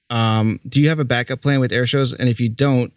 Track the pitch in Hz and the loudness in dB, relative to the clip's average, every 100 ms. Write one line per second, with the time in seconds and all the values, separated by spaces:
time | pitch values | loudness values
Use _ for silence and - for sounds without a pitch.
0 | - 117 113 110 110 - - 135 147 156 | -6 -2 2 2 0 -2 -4 0 2 0
1 | 131 123 120 131 143 139 123 120 120 139 | -2 -2 -2 -4 0 0 0 0 0 0
2 | 131 - 123 113 120 110 143 127 120 | -2 0 -2 0 -2 0 0 0 -2